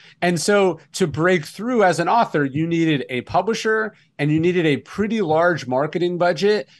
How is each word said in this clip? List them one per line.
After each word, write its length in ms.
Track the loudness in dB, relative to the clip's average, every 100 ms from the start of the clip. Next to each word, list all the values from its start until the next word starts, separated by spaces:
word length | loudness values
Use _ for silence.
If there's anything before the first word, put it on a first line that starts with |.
| -20 -4
And 180 | -2 0
so 420 | 2 2 2 0 _
to 140 | -4 -4
break 380 | 0 0 0 -2
through 400 | -10 -2 2 2
as 140 | 2
an 100 | 2
author, 340 | 2 2 0
you 240 | -2 -2 -2
needed 380 | 0 2 0 -2
a 120 | -6
publisher 760 | -2 -2 0 -2 -2 -2 -4 -10 _ -4
and 120 | 0
you 80 | 2
needed 280 | 2 2 2
a 120 | 0
pretty 440 | -4 -6 -4 -2
large 440 | 0 2 2 0 -2
marketing 520 | -2 -2 -2 -2 0
budget 500 | 0 0 0 0 -4 _